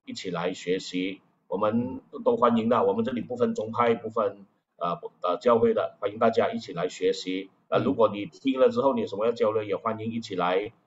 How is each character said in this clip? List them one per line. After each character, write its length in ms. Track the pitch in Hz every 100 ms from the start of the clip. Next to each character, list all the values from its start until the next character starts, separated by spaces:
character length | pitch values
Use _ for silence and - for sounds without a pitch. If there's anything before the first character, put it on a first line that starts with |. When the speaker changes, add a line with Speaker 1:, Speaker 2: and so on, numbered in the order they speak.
| -
Speaker 1:
一 80 |
起 160 | 120 95
来 240 | 85 87
学 240 | 92 87 92
习。 440 | - 90 92 95 _ _ -
我 100 | 95
们 440 | 107 113 123 - - 143
都 120 | 123 117
欢 180 | 120 117
迎 120 | 113
的， 140 | 120
我 100 | 98
们 100 | 104
这 80 | 113
里 80 | 120
不 140 | 98 120
分 200 | 117 113
宗 160 | 110
派， 240 | 117 120 117
不 140 | 110
分， 360 | 113 101 101 98 _ _ -
呃， 200 | 87 85
不， 140 | - _
呃， 160 | 87 87
教 200 | 120 117
会 160 | 117
的， 220 | 107 90 -
欢 120 | 101
迎 80 | 107
大 100 | 123
家 220 | 117 98
一 80 | 117
起 140 | -
来 160 | 82 90
学 240 | - 92
习。 360 | 95 92 92 95 _ -
那 120 | 101
如 140 | 117 135
果 140 | 107
你 160 | 98 101
听 320 | - 135 131
了 100 | 123
之 100 | 117
后， 120 | 135
Speaker 2:
嗯。 40 | 120
Speaker 1:
你 40 |
有 60 | 98
什 80 | 98
么 100 | 113
要 60 |
交 200 | 117 110
流， 120 | 107
也 120 | 104 95
欢 220 | 113 110
迎 140 | 113
一 80 | 117
起 160 | 110 90
来 360 | 87 92 107 -